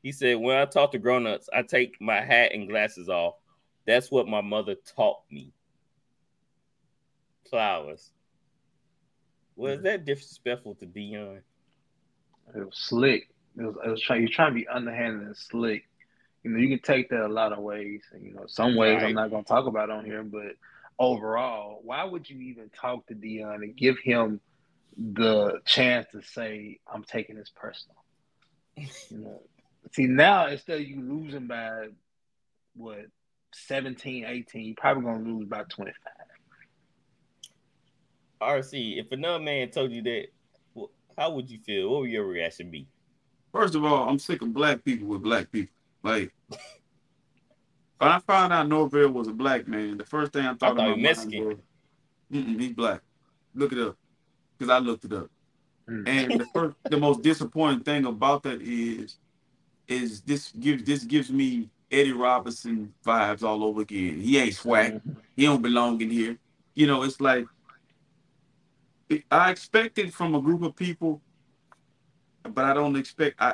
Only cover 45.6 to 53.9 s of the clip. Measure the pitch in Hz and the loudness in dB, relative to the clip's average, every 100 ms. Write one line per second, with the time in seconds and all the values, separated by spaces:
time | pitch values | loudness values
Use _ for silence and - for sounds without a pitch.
45.6 | 95 _ _ _ 104 110 92 _ _ - | -6 _ _ _ -2 -2 -4 _ _ -20
46.6 | - - _ _ _ _ _ _ _ _ | -20 -20 _ _ _ _ _ _ _ _
47.6 | _ _ _ _ 143 175 - 190 180 170 | _ _ _ _ 4 4 4 4 6 4
48.6 | 147 156 147 143 143 127 113 110 135 127 | 2 2 4 6 4 4 -4 -2 0 0
49.6 | - 107 104 101 - 151 147 143 131 123 | -2 -6 -4 -8 -6 -4 -2 -2 -4 2
50.6 | - 226 117 107 143 160 110 107 107 104 | 2 4 2 2 2 2 -2 -6 -6 -6
51.6 | _ _ _ _ _ _ _ 143 127 113 | _ _ _ _ _ _ _ -6 -4 -4
52.6 | 123 117 117 95 _ _ _ _ _ 127 | -4 -2 -2 -2 _ _ _ _ _ -2
53.6 | 143 127 110 | -2 0 -4